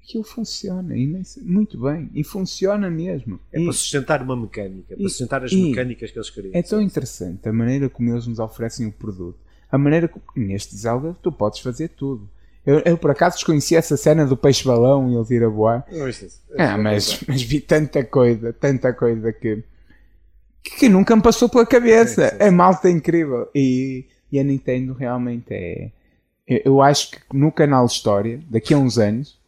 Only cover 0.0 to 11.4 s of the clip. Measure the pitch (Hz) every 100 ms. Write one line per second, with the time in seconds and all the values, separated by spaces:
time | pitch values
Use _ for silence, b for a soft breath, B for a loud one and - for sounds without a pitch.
0 | - 226 214 - 214 - 196 185 180 117
1 | 135 185 185 - 170 185 214 - 127 151
2 | 143 - 151 202 185 - 190 208 196 160
3 | 180 156 113 90 - - 170 - - 143
4 | 131 147 131 127 107 - 98 95 - 95
5 | 190 - 123 135 127 190 175 123 127 117
6 | 110 113 107 - 95 175 170 214 196 156
7 | 127 - 90 92 107 113 117 135 135 -
8 | 120 120 117 113 110 - 113 - 110 -
9 | 107 92 87 - _ _ _ 135 143 160
10 | 165 - - - 101 98 - 104 113 123
11 | 156 175 190 143